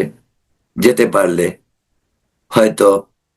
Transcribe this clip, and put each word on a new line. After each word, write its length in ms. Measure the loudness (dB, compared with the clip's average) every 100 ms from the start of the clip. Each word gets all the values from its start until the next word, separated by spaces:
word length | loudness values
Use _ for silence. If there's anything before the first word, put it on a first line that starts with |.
| -4 -10 _ _ _ _ _ -2
যেতে 280 | 0 2 0 0
পারলে 320 | 0 -2 -4 -6 _ _ _ _ _ _ _ _ _
হয়তো 380 | 0 0 2 0 0 -4 _ _